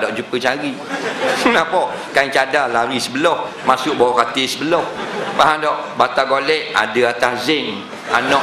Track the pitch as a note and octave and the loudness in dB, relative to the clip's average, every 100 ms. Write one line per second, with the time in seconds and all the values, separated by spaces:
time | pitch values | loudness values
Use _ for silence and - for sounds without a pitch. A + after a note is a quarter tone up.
0 | A2 G#2+ A#2 B2 B2 C#3 D3 - - - | -2 -4 -4 -2 0 -2 -4 -8 -8 -6
1 | - - B3+ B3+ B3+ A3+ D#3+ F3+ D3+ - | -6 -4 -2 0 2 2 2 0 0 -4
2 | - C#3+ C#3 C3+ C3 D3 B2+ A#2 A#2+ C3 | 0 2 2 2 2 2 2 0 0 -2
3 | - B2+ E3 D3 - - B2 B2+ D3+ B2+ | -4 0 2 0 -4 -4 0 2 0 2
4 | B2 D#3 A#2 C3+ C3 B2 D3 E3+ - - | 4 4 2 0 -2 -2 0 0 0 -6
5 | - - - - D3 D#3 D3+ C3+ - - | -8 -6 -4 2 2 4 0 -2 -6 0
6 | B2+ - C3 C3+ C#3+ D#3 - G2+ A2 A#2 | 2 2 2 2 2 -2 0 0 2 2
7 | A#2+ A#2 B2 A#2+ B2+ D3+ B2 G2+ - - | 2 2 0 0 0 0 -2 -8 -10 -12
8 | - A#2+ C3 C#3 | -2 0 2 2